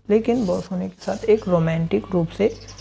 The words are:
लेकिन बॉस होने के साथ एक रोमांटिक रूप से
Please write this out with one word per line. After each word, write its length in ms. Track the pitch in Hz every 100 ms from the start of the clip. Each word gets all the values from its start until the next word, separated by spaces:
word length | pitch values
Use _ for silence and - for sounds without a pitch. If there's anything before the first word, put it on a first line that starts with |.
| -
लेकिन 360 | 214 220 247 196
बॉस 240 | 185 180
होने 180 | 180 185
के 140 | -
साथ 200 | - 202
एक 240 | - 220 196
रोमांटिक 580 | 175 165 165 165 202 208
रूप 160 | 185 165
से 220 | - 214 - - -